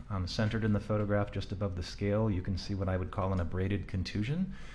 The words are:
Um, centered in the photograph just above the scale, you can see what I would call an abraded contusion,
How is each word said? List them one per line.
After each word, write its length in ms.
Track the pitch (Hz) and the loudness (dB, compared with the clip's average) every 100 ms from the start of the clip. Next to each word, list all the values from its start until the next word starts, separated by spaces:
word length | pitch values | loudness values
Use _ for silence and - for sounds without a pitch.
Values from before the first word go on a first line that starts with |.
| - | -6
Um, 160 | 101 90 | -2 -2
centered 360 | - 107 110 | 0 2 2
in 120 | 110 | 2
the 60 | 101 | 2
photograph 520 | - 107 101 101 101 | 2 0 2 2 2
just 200 | 98 - | -2 -4
above 220 | 95 101 | -2 -2
the 80 | 90 | -2
scale, 480 | 85 - 101 104 110 | -6 -2 2 4 4
you 120 | 90 | 2
can 160 | 95 87 | 0 -2
see 160 | - | -2
what 160 | 98 95 | -2 0
I 80 | 92 | 0
would 120 | 90 | 0
call 220 | - 95 | -2 0
an 80 | 95 | 2
abraded 480 | 82 92 95 101 - | 0 0 2 0 -2
contusion, 640 | 95 - 104 110 165 190 - - | -2 -2 -2 0 0 -2 -4 -10